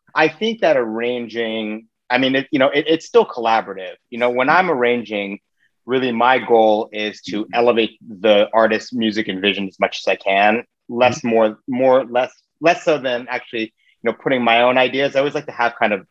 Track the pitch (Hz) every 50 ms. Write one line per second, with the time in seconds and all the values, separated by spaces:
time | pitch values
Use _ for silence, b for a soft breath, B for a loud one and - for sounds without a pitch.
0 | _ _ - 147 - - - - 220 226 220 226 190 160 147 131 120 110 110 117
1 | 120 123 123 120 120 110 107 117 117 110 110 113 107 107 107 113 - _ _ _
2 | _ - 123 127 135 131 135 135 131 - 156 135 131 143 139 147 147 156 165 160
3 | - - - 233 214 - - 123 113 113 113 110 92 98 95 95 92 90 87 -
4 | _ _ 120 117 123 123 123 127 127 143 160 180 185 175 151 123 120 120 120 120
5 | 107 104 107 101 101 98 101 - _ _ _ _ _ _ _ _ _ 117 127 131
6 | 127 123 113 113 120 127 131 123 107 - 120 113 110 110 107 107 110 - 104 107
7 | 107 104 101 - - - - 104 110 92 104 120 120 120 110 113 110 107 - _
8 | - 117 104 87 101 107 104 101 107 - - 113 113 107 110 107 - - 127 120
9 | 113 110 98 110 107 - 95 92 98 101 92 98 98 92 - - 98 - - -
10 | - 98 95 - - 98 95 98 104 107 110 120 - _ _ _ _ - 120 120
11 | 127 123 120 - - 117 113 113 110 107 107 - _ - 127 123 131 131 127 135
12 | 123 120 117 123 127 - - _ _ _ _ _ 147 165 175 170 - 175 151 139
13 | 127 131 123 120 127 123 127 120 - - 123 113 110 - _ _ _ _ _ _
14 | - 117 110 - - 147 135 123 120 117 117 120 123 123 127 131 127 120 123 135
15 | 139 131 131 135 139 147 147 147 143 131 - - 120 117 - - 120 107 104 95
16 | - _